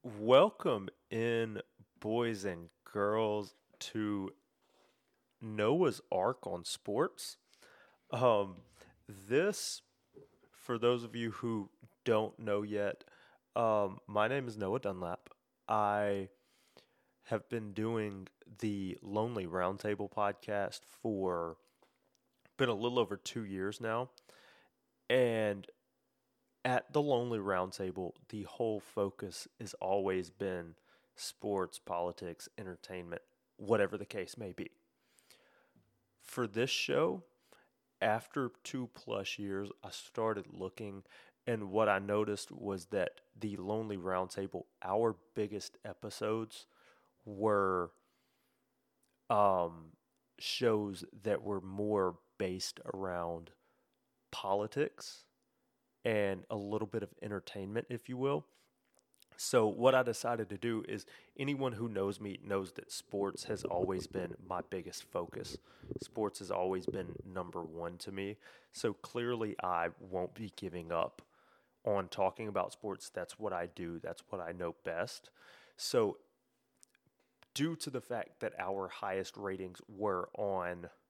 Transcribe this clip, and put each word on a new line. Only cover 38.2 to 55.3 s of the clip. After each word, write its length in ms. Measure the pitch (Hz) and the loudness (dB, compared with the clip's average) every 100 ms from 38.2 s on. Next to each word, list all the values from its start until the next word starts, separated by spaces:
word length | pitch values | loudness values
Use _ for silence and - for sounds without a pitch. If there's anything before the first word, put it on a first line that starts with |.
| - 147 123 - | -2 -4 -4 -6
two 260 | - 131 120 | -8 -6 -6
plus 460 | - - 107 95 - | -12 -4 -4 -4 -6
years, 320 | 101 98 101 - | -4 -4 -6 -10
I 60 | 98 | -12
started 560 | - - - 113 104 80 | -14 -8 0 2 0 -4
looking, 520 | 90 92 - 107 98 - - - _ - | -8 -8 -6 -10 -10 -16 -20 -20 _ -2
and 240 | 113 98 | -2 2
what 180 | 104 104 | 4 6
I 120 | 98 | 6
noticed 500 | 101 104 107 101 - | 4 2 2 -2 -6
was 360 | 95 98 98 85 | -6 -4 -4 -2
that 340 | 101 87 - _ - | 0 0 -2 _ -8
the 160 | 104 98 | -6 -4
Lonely 400 | 92 110 110 101 | -2 -2 -2 -4
Roundtable, 680 | 90 92 92 - 95 90 - _ | 0 0 0 -4 -6 -6 -12 _
our 340 | 92 101 117 95 _ | 0 4 4 0 _
biggest 440 | - 107 104 - - 110 | -4 -2 -4 -10 -12 -14
episodes 800 | 90 107 - 107 110 113 - - _ - _ _ _ | -10 -12 -4 0 0 -2 -10 -20 _ -20 _ _ _
were, 680 | 110 98 107 101 95 92 85 _ _ _ _ _ _ _ _ _ _ _ _ _ _ | -12 0 4 6 4 2 0 _ _ _ _ _ _ _ _ _ _ _ _ _ _
um, 640 | 107 101 92 85 82 80 - _ _ _ - | 6 6 6 2 -4 -18 -20 _ _ _ -10
shows 640 | - - 123 107 104 92 - 110 | -6 2 4 4 0 -6 -12 -8
that 200 | 104 98 | -2 -2
were 200 | 101 98 | 0 -4
more 540 | 95 98 104 104 92 85 _ _ | -4 -4 0 2 2 -2 _ _
based 440 | 95 92 - - - | -4 -4 -6 -8 -10
around 600 | 95 95 87 85 85 82 _ _ _ _ _ _ _ _ | -6 -4 -2 -4 -6 -10 _ _ _ _ _ _ _ _
politics 960 | - 98 101 107 143 151 - - - _ | -6 0 0 0 0 -2 -4 -16 -16 _